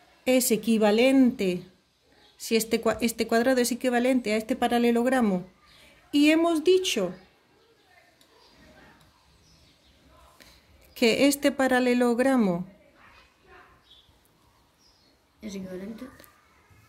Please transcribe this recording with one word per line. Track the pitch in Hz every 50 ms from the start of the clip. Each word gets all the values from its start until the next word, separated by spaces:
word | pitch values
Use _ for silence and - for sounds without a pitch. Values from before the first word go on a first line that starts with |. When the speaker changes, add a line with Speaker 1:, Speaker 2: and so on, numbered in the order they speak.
| _ _ _ _ -
Speaker 1:
es | 262 254 262 247 -
equivalente, | 226 202 - 233 226 214 214 208 208 220 247 269 262 269 262 240 - - 202 185 180 180 - - _ _ _ _ _ _ _ _ _ _ _ _ _
si | - - - 233
este | 220 226 226 233 220
cua-, | 226 226 214 -
este | - 233 233 - 226
cuadrado | 226 233 233 233 262 262 247
es | 247 240
equivalente | 247 233 - 254 240 240 240 254 269 254 247 208
a | 214
este | 226 220 - 262
paralelogramo, | 254 240 233 240 240 240 240 233 233 240 254 254 262 233 202 190 180 175 - _ _ _ _ - - - - - _ _ _
y | - 285 294 302
hemos | 320 320 330 339 339 311
dicho | 311 359 370 370 370 - - 226 185 175 180 - - _ _ _ _ _ _ _ _ _ _ _ _ _ _ _ _ _ _ _ _ _ _ _ _ _ _ - - - - - - - - _ _ _ _ _ _ _ _ _ _ _ _ _ _ _ _ _ _ _ _ _ _ _ _ _ - - _ - - - _ _ _ _ _ _ _ _ -
que | - 254 226 220 - 262
este | 285 277 285 - 285
paralelogramo | 277 - 262 254 254 247 254 247 247 247 247 240 233 226 254 269 269 254 220 190 175 175 180 - - _ _ _ _ _ - - - - - _ _ _ _ - 370 - - _ _ _ _ _ - - _ _ _ _ _ _ _ _ _ _ _ _ _ _ _ _ _ _ _ _ _ _ _ _ _ _ _ _
Speaker 2:
¿Es | - 214 190
equivalente? | 196 185 185 185 180 196 214 226 220 254 277 - - - - _ _ _ _ _ _ _ _ - _ _